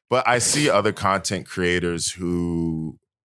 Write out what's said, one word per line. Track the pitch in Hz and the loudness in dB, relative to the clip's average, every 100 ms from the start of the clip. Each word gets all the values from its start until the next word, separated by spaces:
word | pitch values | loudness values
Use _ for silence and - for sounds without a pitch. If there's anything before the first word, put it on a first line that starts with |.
| - | -2
But | 127 120 | 0 2
I | 123 | 2
see | - 147 147 | 2 2 4
other | 101 104 | 4 2
content | 98 98 95 - 95 - | 0 0 0 0 -6 -6
creators | - 87 90 87 85 - | -2 0 0 0 -4 -6
who | - 87 87 87 85 82 80 80 - _ _ | -6 -4 -2 -2 -2 -2 -4 -8 -12 _ _